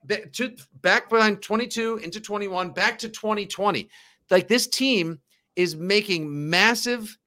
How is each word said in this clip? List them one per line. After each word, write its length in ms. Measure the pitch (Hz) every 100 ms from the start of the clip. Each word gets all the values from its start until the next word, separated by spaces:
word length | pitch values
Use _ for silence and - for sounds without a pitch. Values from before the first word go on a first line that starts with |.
| 135
ba-, 200 | 202 -
to, 240 | - 247 - - -
back 260 | 180 214 -
behind 360 | 226 214 208
twenty-two 540 | - 214 240 226 226 220
into 220 | 165 214
twenty-one, 520 | 214 208 202 180 180
back 260 | 151 208 226
to 100 | 226
twenty 380 | 220 214 214 196
twenty. 440 | - 202 147 - - - _ _
Like, 160 | 185 180
this 180 | 240 -
team 540 | - 262 233 165 160 _ _ _ -
is 200 | 180 156
making 760 | 180 202 208 170 151 147 147
massive 680 | 175 214 233 240 240 214 -